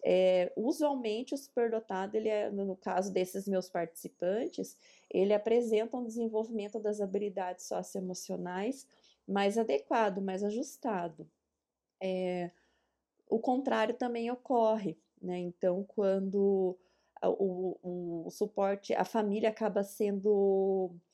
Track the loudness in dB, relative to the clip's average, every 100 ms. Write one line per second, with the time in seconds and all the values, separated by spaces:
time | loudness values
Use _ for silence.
0 | 2 6 6 4 2 0 -2 0 0 0
1 | -2 -4 -4 -8 -4 0 0 0 -2 -4
2 | -2 -2 0 0 0 -2 -4 -4 -2 0
3 | 0 0 0 -2 -2 -2 0 -4 -4 -6
4 | -14 -4 -2 0 -2 -6 -8 -12 -20 -20
5 | -4 2 4 4 4 2 4 2 0 -4
6 | -6 -4 -2 -2 -2 -4 -6 -4 -4 -2
7 | -2 -2 -2 -2 -4 -6 -6 -6 -4 -6
8 | -6 -8 -8 -6 -4 -4 -4 -6 -12 _
9 | _ _ -2 2 2 2 2 0 2 2
10 | 2 0 -2 -2 -2 -4 -6 -6 -4 -2
11 | -4 -8 -18 _ _ _ _ _ _ _
12 | -4 -2 -2 -2 -4 -8 _ _ _ _
13 | _ _ -2 0 2 0 2 2 2 0
14 | -4 -2 -2 -4 0 4 4 2 -2 -6
15 | _ _ -6 -4 -4 0 0 0 -2 0
16 | 2 2 0 2 4 4 2 -2 _ _
17 | _ -2 0 2 0 0 -4 -6 -6 -6
18 | -6 -6 -8 -4 -2 0 0 0 -2 0
19 | 0 0 0 2 0 0 0 0 -2 -2
20 | -2 0 2 4 4 4 2 2 -2 -6
21 | -20